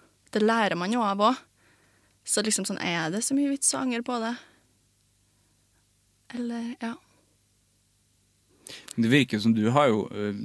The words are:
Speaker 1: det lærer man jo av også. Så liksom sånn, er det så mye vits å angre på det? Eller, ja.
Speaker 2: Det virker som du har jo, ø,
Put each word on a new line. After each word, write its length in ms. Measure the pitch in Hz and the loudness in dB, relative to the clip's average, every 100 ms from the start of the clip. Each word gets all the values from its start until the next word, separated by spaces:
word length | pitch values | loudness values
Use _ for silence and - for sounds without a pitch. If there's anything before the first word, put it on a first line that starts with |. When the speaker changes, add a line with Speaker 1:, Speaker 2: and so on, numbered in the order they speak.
| _ _ _ | _ _ _
Speaker 1:
det 100 | 214 | 0
lærer 360 | 208 226 202 170 | 2 4 2 0
man 140 | 180 | -2
jo 80 | 240 | 0
av 160 | 208 196 | 0 2
også. 260 | 214 262 - _ _ _ _ _ _ _ - | 2 2 -4 _ _ _ _ _ _ _ -4
Så 160 | - | -2
liksom 220 | 214 214 190 | 0 -2 -4
sånn, 100 | 202 | -4
er 300 | 180 170 160 | -2 -2 -2
det 140 | 196 | -2
så 100 | 233 | -2
mye 160 | 269 285 | 0 0
vits 220 | 277 - | 0 0
å 60 | 269 | 0
angre 220 | 262 233 240 | -2 -4 -4
på 120 | 247 | -4
det? 140 | 226 240 - _ _ _ _ _ _ _ _ _ _ _ _ _ _ _ _ _ - | -4 -6 -12 _ _ _ _ _ _ _ _ _ _ _ _ _ _ _ _ _ -14
Eller, 360 | 240 240 233 233 247 | -8 -6 -6 -8 -8
ja. 160 | 226 233 _ _ _ _ _ _ _ _ _ _ _ _ _ _ _ _ - - - | -10 -10 _ _ _ _ _ _ _ _ _ _ _ _ _ _ _ _ -20 -18 -8
Speaker 2:
Det 180 | - 113 | -2 4
virker 300 | 143 123 107 | 4 4 2
som 120 | 110 110 | 2 4
du 80 | 107 | 4
har 180 | 135 143 | 4 4
jo, 140 | 107 - | 2 -2
ø, 220 | 104 104 101 | -6 -6 -6